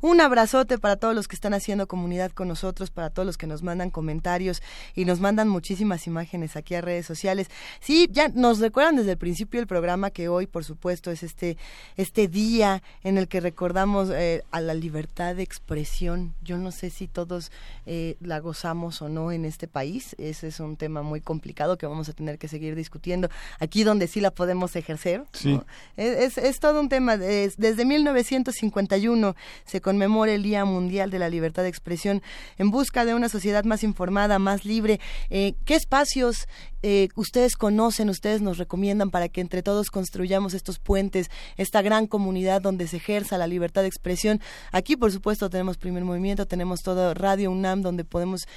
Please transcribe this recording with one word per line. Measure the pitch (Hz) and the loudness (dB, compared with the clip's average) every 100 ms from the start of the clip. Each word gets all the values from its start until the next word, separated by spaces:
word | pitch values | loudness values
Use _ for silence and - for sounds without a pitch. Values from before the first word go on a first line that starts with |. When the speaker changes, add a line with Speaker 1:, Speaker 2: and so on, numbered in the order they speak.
Speaker 1:
Un | 311 339 | 8 8
abrazote | 302 247 220 262 262 240 | 8 8 6 4 4 2
para | 208 202 | 2 2
todos | 226 | 2
los | 226 196 | 0 -2
que | |
están | - 208 | -6 -2
haciendo | 202 196 202 196 | -2 0 -2 -2
comunidad | 185 175 175 185 | -4 -4 -2 -4
con | - 185 | -4 -6
nosotros, | 160 190 185 190 | -4 -6 -6 -8
para | - 165 | -6 -6
todos | - | -4
los | 190 165 | -4 -4
que | 160 | -8
nos | 151 | -6
mandan | 170 175 180 | -6 -4 -4
comentarios | 170 160 151 180 175 185 180 - - - | -4 -4 -4 -2 0 -2 -4 -10 -16 -12
y | - 180 | -2 0
nos | 175 | 2
mandan | 202 214 214 | 2 4 2
muchísimas | 190 160 190 214 175 - | 2 -2 -2 0 -2 -4
imágenes | 165 165 180 160 | -6 -6 -8 -8
aquí | 151 - | -8 -6
a | 175 | -6
redes | 170 175 170 | -2 -4 -4
sociales. | 160 196 190 190 - - - | -4 -2 -2 -2 -8 -16 -14
Sí, | - 311 349 | 4 6 6
ya | 233 302 | 6 4
nos | 240 247 220 | 6 4 6
recuerdan | 226 202 175 294 | 2 4 4 4
desde | 202 | 2
el | 180 | 0
principio | 175 165 214 240 | -2 -4 -4 -4
del | 226 | -2
programa | 180 170 180 196 | 0 0 0 -2
que | 185 170 | -4 -2
hoy, | 175 190 | 0 -2
por | 175 | -6
supuesto, | 156 156 180 175 - | -8 -6 -4 -4 -4
es | 165 | -8
este, | 170 - 175 165 - - - - | -8 -6 -6 -4 -10 -18 -14 -6
este | 190 - 202 | -2 2 2
día | 185 214 226 208 190 - - | 2 2 4 4 2 -6 -10
en | 190 190 | 0 2
el | 180 | 2
que | 190 | 0
recordamos, | 175 165 180 180 196 202 190 | -2 -2 -2 2 2 2 2
eh, | 151 170 165 - | 0 0 0 -2
a | 165 | -4
la | 165 | -2
libertad | 160 160 151 156 - 175 | -2 -4 -6 -8 -6 -4
de | 180 | -4
expresión. | 185 - - 156 151 - 180 175 175 - | -6 -8 -8 -6 -2 0 0 0 -4 -6
Yo | - 175 | -6 -6
no | 185 | -6
sé | 180 180 | -8 -10
si | - - | -8 -8
todos, | - 170 180 165 - - - - | -6 -6 -6 -8 -14 -16 -14 -8
eh, | 165 165 - | -6 -6 -8
la | 175 156 | -8 -8
gozamos | 165 160 175 170 170 160 | -6 -8 -6 -6 -6 -8
o | 151 | -8
no | 156 165 | -4 -4
en | 170 156 | -4 -6
este | 156 160 | -8 -8
país. | 143 135 208 - - | -6 -6 -6 -10 -10
Ese | 156 156 156 | -10 -8 -10
es | 156 | -10
un | 156 156 | -10 -8
tema | 156 156 | -6 -6
muy | 151 151 | -6 -6
complicado | - 160 147 151 151 180 | -6 -6 -6 -4 0 0
que | 151 | -4
vamos | 156 156 | -6 -8
a | |
tener | 151 156 147 | -8 -8 -8
que | 156 | -10
seguir | 151 156 | -10 -8
discutiendo. | 156 160 156 - 180 175 - - - | -8 -10 -10 -4 -2 -2 -4 -14 -8
Aquí | 156 214 | -2 2
donde | 214 214 175 | 4 4 2
sí | - | 2
la | 202 | 0
podemos | - 180 180 180 175 | 2 0 0 -2 -4
ejercer | 160 156 180 | -8 -6 -2
ser, | 185 294 | -4 -4
Speaker 2:
Sí. | - 139 | -4 0
Speaker 1:
¿no? | 139 - - - - | 0 -2 -18 -18 -4
Es, | 220 247 254 247 | 0 2 2 2
es, | |
es | 254 262 | 0 4
todo | 302 302 | 4 4
un | 294 | 2
tema. | 262 254 220 | 2 2 2
Des-, | 185 202 202 190 | 2 2 0 2
desde | 220 220 | 0 4
mil | 240 294 | 4 4
novecientos | 294 262 240 262 254 233 | 4 4 2 0 0 -2
cincuenta | 220 240 202 196 | -2 0 2 2
y | 220 | 4
uno | 233 208 180 - - | 4 2 0 -12 -20
se | - 190 | -8 -4
conmemora | 190 202 196 220 214 | 0 2 4 4 4
el | 208 | 2
Día | 202 208 | 0 0
Mundial | 196 185 180 190 196 | 2 0 0 0 -2
de | 190 | -2
la | 170 | -2
Libertad | 170 160 160 | 0 -2 0
de | 185 | -2
Expresión | 175 - 175 202 202 - - - - | -4 -6 -4 0 -2 -2 -16 -16 0
en | 202 | 2
busca | 233 277 262 | 4 2 2
de | 233 | 2
una | 233 240 | 2 0
sociedad | 208 185 208 | 0 0 2
más | 208 220 | 2 0
informada, | 214 196 180 202 208 196 | 0 0 0 2 4 4
más | 196 202 | 4 0
libre. | 202 220 208 214 - - - | 0 0 2 2 0 -4 -2
Eh, | 196 196 - | 0 0 0
¿qué | - 311 | 2 2
espacios, | - 269 285 262 240 226 - - - - | 4 2 2 2 0 0 -6 -12 -12 -6
eh, | 208 202 190 | 2 4 2
ustedes | - 202 247 247 - | 0 -2 4 4 4
conocen, | 214 208 233 220 208 | 2 4 4 4 0
ustedes | 185 208 214 | 0 0 0
nos | 208 175 | 0 -2
recomiendan | 175 175 202 202 196 | -4 0 0 2 2
para | 180 175 | 0 -2
que | - | -2
entre | 180 185 | -4 -2
todos | 175 202 202 | 0 0 0
construyamos | 202 185 190 185 190 196 | -2 -4 -4 0 2 2
estos | 185 - 185 | -4 -6 -8
puentes, | - 196 196 190 175 - - - | 2 4 4 0 -2 -6 -14 -6
esta | 190 220 | 2 4
gran | 202 220 214 | 4 4 2
comunidad | 214 196 185 185 190 | 0 0 0 2 2
donde | 190 190 170 | 2 -2 -2
se | 170 | -6
ejerza | - 208 208 190 | -2 -2 0 -2
la | 170 | 0
libertad | 175 170 - | 0 0 2
de | 190 | 0
expresión? | - - 180 214 214 - - - | -2 -4 0 2 2 -2 -16 -2
Aquí, | 185 185 285 | -2 2 2
por | 226 | 2
supuesto, | 190 208 214 202 | 2 -2 -2 -2
tenemos | 185 185 180 | -2 -2 -4
Primer | 185 180 | -4 -4
Movimiento, | 180 175 190 202 196 | -2 -2 -2 -2 -2
tenemos | 175 180 175 | -2 -2 -4
todo | - 185 180 | -2 2 2
Radio | 160 196 196 196 | 2 2 2 2
unam, | 185 190 190 | 0 0 0
donde | 185 175 | 0 -2
podemos | 165 170 180 185 - | -4 -2 -2 -4 -8